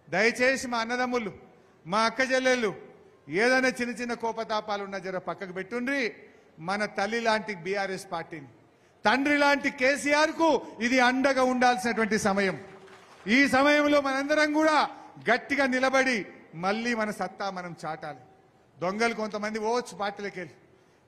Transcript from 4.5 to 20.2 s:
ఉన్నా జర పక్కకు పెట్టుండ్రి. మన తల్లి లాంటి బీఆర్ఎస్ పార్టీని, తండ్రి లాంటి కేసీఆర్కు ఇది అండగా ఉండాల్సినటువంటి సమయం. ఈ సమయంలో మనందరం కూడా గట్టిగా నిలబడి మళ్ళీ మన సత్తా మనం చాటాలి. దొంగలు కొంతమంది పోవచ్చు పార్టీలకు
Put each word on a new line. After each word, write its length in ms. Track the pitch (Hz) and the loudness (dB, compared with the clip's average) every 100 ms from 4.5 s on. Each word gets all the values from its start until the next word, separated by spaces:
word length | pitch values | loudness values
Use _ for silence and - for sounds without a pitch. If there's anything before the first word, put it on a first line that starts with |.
| 214 214 202 | -4 -4 -6
ఉన్నా 140 | 196 196 | -6 -8
జర 200 | 180 180 | -6 -6
పక్కకు 340 | 180 170 190 | -6 -8 -8
పెట్టుండ్రి. 640 | 185 190 240 240 277 226 - - - _ - | -10 -8 -6 -2 -2 -4 -6 -20 -20 _ -12
మన 260 | 165 202 208 | -6 -4 -4
తల్లి 340 | 208 202 233 | -2 -2 -2
లాంటి 360 | 226 214 214 185 | 0 0 -2 -8
బీఆర్ఎస్ 560 | 170 196 190 185 - | -6 -4 -4 -6 -8
పార్టీని, 360 | 170 160 160 131 - _ _ _ _ 208 | -10 -8 -14 -16 -20 _ _ _ _ 2
తండ్రి 320 | 247 285 294 | 2 2 4
లాంటి 320 | 285 285 277 | 4 2 0
కేసీఆర్కు 1000 | - 254 277 269 294 320 320 330 247 - - | 0 0 2 2 2 2 4 4 4 0 -4
ఇది 180 | 233 262 | 0 4
అండగా 440 | 247 262 269 262 | 4 4 2 4
ఉండాల్సినటువంటి 760 | 254 254 247 247 240 220 214 214 | 2 4 4 4 0 0 0 2
సమయం. 460 | 208 196 196 147 - - - - - - 180 | 2 2 0 -2 -8 -20 -20 -20 -20 -10 0
ఈ 200 | 247 277 | 4 4
సమయంలో 540 | 262 285 294 294 294 | 4 4 4 4 4
మనందరం 520 | 269 269 285 302 302 | 2 -2 0 2 2
కూడా 360 | 302 311 294 220 - - - 143 | 2 4 4 2 -4 -20 -6 0
గట్టిగా 340 | 247 - 277 269 | 0 0 0 2
నిలబడి 600 | 254 262 262 262 233 165 - - 160 | 2 2 2 2 0 -4 -12 -18 -6
మళ్ళీ 400 | 185 214 240 226 | -2 -2 -2 -2
మన 160 | 214 | -2
సత్తా 380 | 196 185 - 196 | -4 -8 -6 -8
మనం 260 | 185 180 165 156 | -8 -10 -10 -10
చాటాలి. 340 | 160 156 139 117 _ _ _ _ - | -10 -12 -14 -18 _ _ _ _ -6
దొంగలు 340 | 175 208 233 | -4 0 0
కొంతమంది 460 | 220 214 214 208 220 | -2 -6 -6 -6 -4
పోవచ్చు 380 | 214 247 240 180 | -2 -2 -4 -6
పార్టీలకు 420 | 202 208 | -6 -6